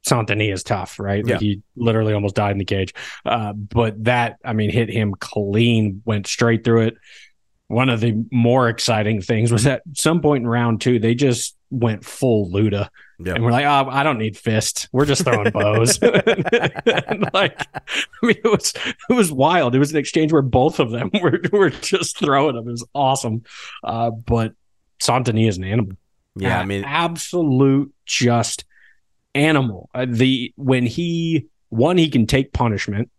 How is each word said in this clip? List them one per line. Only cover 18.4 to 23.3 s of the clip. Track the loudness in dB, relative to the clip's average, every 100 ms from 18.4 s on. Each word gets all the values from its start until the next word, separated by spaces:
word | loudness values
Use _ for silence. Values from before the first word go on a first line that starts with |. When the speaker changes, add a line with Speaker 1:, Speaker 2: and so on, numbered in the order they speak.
Speaker 1:
it | 2
was, | 0 -2 -6 -10 -10 -2
it |
was | 2 2
wild. | 2 2 4 2
It | 2
was | 2
an | 0
exchange | -2 0 2
where | 2
both | 4 2 2 2
of | -2
them | -2 -2 0
<laughs> |
were, | 0 0 0
were | 2 2
just | 0 -4 -4 -4 -4
throwing | 0 2 2
them. | -2 -8
It |
was | -10 -8
awesome. | -2 0 0 -2